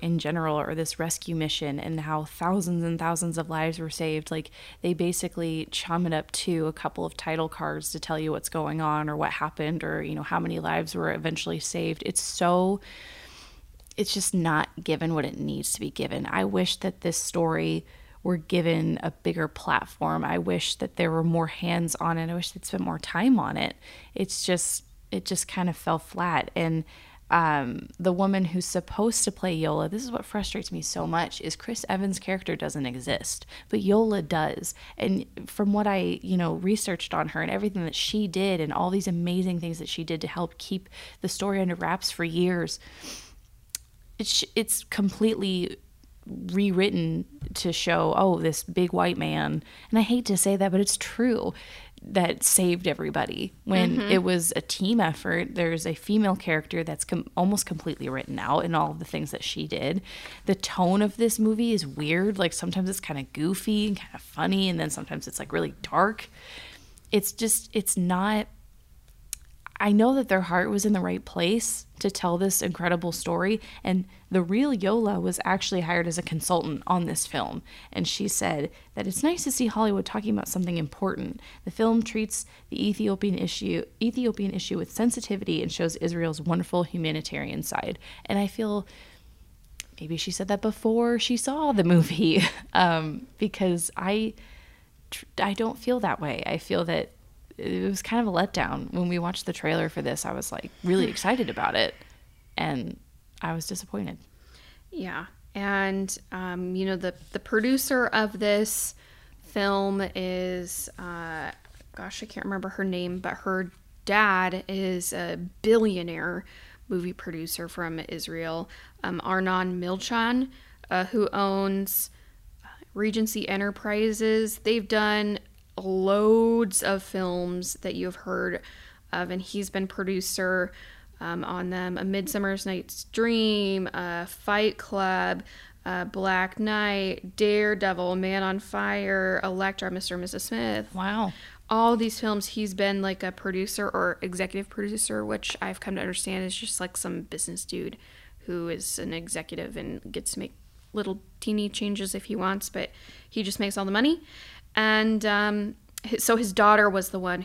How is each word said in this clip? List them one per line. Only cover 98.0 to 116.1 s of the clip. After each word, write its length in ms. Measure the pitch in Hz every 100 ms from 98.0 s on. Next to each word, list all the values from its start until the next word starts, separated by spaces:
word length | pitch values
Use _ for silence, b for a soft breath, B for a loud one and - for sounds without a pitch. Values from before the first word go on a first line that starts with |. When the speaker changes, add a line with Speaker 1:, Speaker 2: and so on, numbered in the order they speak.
Speaker 1:
kind 180 | - 226
of 100 | 220
a 60 | 170
letdown. 560 | 196 180 101 135 -
When 160 | 175 180
we 80 | 175
watched 300 | 170 185 -
the 60 |
trailer 360 | 165 156 165 160
for 140 | 160
this, 240 | 143 - -
I 40 |
was, 180 | 131 -
like, 180 | - - -
really 240 | 180 190 175
Speaker 2:
<laughs> 20 |
Speaker 1:
excited 400 | - 190 247 214
about 240 | - -
it, 220 | - 101 - - b b b - -
and 440 | 165 135 101 - - - - -
I 120 | 165
was 120 | 165 -
disappointed. 540 | 180 - 202 - 170 - b b b b b b
Speaker 2:
Yeah. 340 | 349 185 - - - - 202
And, 600 | 202 196 196 190 190 - -
um, 440 | 185 185 180 180 185
you 100 | 190
know, 100 | 185
the, 180 | 185 180 -
the 80 | 196
producer 640 | - 220 240 262 - 254 240
of 320 | 220 214 208
this 560 | 208 208 214 - - - B B B B
film 640 | - 208 202 196 196 196 185
is, 720 | - 185 180 185 180 175 - - -
uh, 500 | 180 170 165 160 147 - - - - -
gosh, 260 | 185 -
I 60 | 220
can't 180 | - 196
remember 240 | 190 190
her 140 | 190
name, 340 | 190 180 180 180
but 160 | 185
her 380 | - 196 185 180 - - - -
dad 580 | 202 214 185 185 185 -
is 440 | 190 190 180 180
a 280 | 180 170 175 175 -
billionaire 800 | 220 226 220 180 170